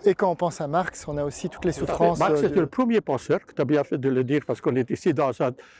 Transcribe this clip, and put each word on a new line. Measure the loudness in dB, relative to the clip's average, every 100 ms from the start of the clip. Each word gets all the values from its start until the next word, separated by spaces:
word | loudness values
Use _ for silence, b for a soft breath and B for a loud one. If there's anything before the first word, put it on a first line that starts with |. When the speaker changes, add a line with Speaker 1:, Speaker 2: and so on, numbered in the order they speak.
Speaker 1:
et | 2
quand | 2 2
on | 0
pense | -2 -4
à | -2
Marx, | -2 -2 -6 -8
on | -4
a |
aussi | -4 -4 -8
toutes | -4
les | -4
Speaker 2:
Tout | -2
à | -2
fait. |
Speaker 1:
souffrances, | 2 2 2
Speaker 2:
Marx | 2 2
Speaker 1:
euh, | 2
Speaker 2:
est |
Speaker 1:
de | 2
Speaker 2:
le | 0
premier | 0 0 0
penseur, | 0 -2 0 -2
que | -2
tu | -4
as |
bien | 0 2
fait | 0 -2
de | 0
le | 0
dire, | 2 0 -2
parce | -2
qu'on | 0
est | 0 0
ici | 0 0
dans | 2 0 0
un, | -2 -4 B B